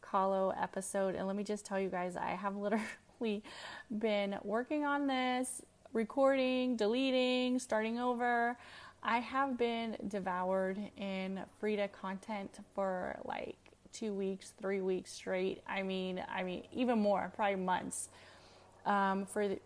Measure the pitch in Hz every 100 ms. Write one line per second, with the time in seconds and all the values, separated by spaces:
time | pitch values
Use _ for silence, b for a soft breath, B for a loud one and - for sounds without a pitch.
0 | - 202 190 190 190 - 185 - 190 202
1 | 190 180 190 196 202 208 - 196 190 185
2 | 180 175 - 190 196 202 196 220 220 -
3 | - - 226 208 - B B B - 214
4 | 220 208 202 196 202 214 254 302 294 285
5 | 285 262 254 254 254 - - _ - 220
6 | 220 - 269 269 254 254 254 233 208 240
7 | 269 254 254 254 254 254 - 214 220 233
8 | 247 240 240 240 233 247 B B B B
9 | - 233 233 262 277 247 233 233 226 214
10 | 208 208 190 180 185 190 190 190 208 -
11 | 196 190 190 190 - - 214 208 202 202
12 | 196 190 - 214 196 - 208 - 196 185
13 | - - - - - - - - - -
14 | 220 196 196 190 - - 196 196 185 185
15 | 185 - - 190 190 - - 196 190 190
16 | 185 185 - - 185 180 - - 247 233
17 | 208 190 185 - 202 196 185 180 - -
18 | - B B B B B B - - 202
19 | 196 190 190 - 208 196